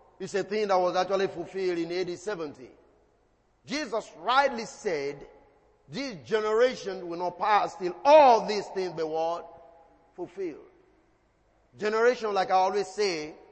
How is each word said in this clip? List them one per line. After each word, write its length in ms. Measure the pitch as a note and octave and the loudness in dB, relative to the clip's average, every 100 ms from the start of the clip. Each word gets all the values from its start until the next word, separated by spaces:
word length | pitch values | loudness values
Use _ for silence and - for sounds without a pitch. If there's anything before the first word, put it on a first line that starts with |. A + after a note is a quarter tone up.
| _ _ | _ _
It's 140 | F#3+ | -6
a 100 | G3 | -4
thing 240 | F#3 G#3+ G#3 | -4 -2 2
that 100 | F#3 | 2
was 160 | F3+ | 2
actually 320 | F3 F#3 G3 G3 | 0 0 0 0
fulfilled 520 | E3 E3 F#3+ F#3 F3 | -4 -10 -4 -2 -2
in 120 | E3 | -4
A 140 | F3 | -4
D 100 | F3 | -6
seventy. 560 | F3 - G3 D#3 B2 A#2+ - _ _ _ _ _ _ _ _ C3 | -8 -8 -8 -8 -12 -20 -20 _ _ _ _ _ _ _ _ -10
Jesus 420 | C4+ C#4+ G#3+ F#3 - | -8 -6 -6 -8 -8
rightly 460 | F3+ C4 C#4+ A#3 G#3+ | 0 2 2 -2 -8
said, 600 | - G#3 D#3 C#3 D3 - - - _ _ _ - | -8 -4 -4 -4 -8 -16 -20 -20 _ _ _ -14
"This 260 | D#3 C#4 F#3+ | -10 -8 -10
generation 840 | A#2 G#3+ G#3+ G#3+ B3+ G3+ G3 F#3 F3+ | -4 -2 0 2 2 2 -8 -10 -8
will 100 | E3+ | -6
not 180 | F3+ F3 | -6 -4
pass 360 | G#3 G#3 E3+ | 2 2 2
till 220 | - F3+ E3+ | -2 -6 0
all 420 | C#4 D#4 C4+ A3+ F#3 | 8 10 10 8 4
these 200 | G#3 F3+ | -4 -4
things 240 | F#3+ F#3 | -6 -6
be 100 | D#3+ | -4
what? 420 | D#3+ D#3+ E3 E3+ - - - - _ _ _ | -4 -2 -4 -4 -10 -20 -20 -20 _ _ _
Fulfilled." 540 | - E3+ - F#3 C#3 - _ _ _ _ _ _ _ _ _ _ B2 | -14 -14 -10 -10 -10 -18 _ _ _ _ _ _ _ _ _ _ -8
Generation, 560 | G#3+ A3 A#3+ B3+ G#3+ | -2 2 2 2 -2
like 180 | G3 F#3 | -2 2
I 40 | |
always 320 | F#3 F#3 G3+ F#3 | 2 2 0 -4
say, 480 | - G#3 E3 D3+ - - | -2 -2 -2 -8 -14 -20